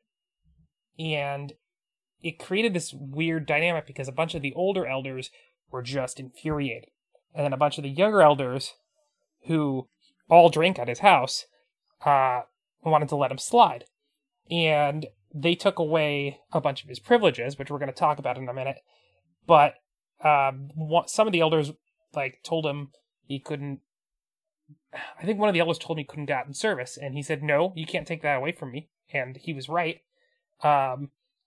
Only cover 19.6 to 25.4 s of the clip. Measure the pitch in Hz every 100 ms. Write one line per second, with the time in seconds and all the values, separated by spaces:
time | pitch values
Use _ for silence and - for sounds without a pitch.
19.6 | 147 - _ _ _ - 151 143 135 135
20.6 | 139 151 151 165 - - 220 175 160 160
21.6 | 143 - _ _ _ 147 131 - - 165
22.6 | 156 143 139 _ _ _ - 139 - 143
23.6 | 143 139 _ _ _ _ _ _ _ _
24.6 | _ - _ - - - 175 208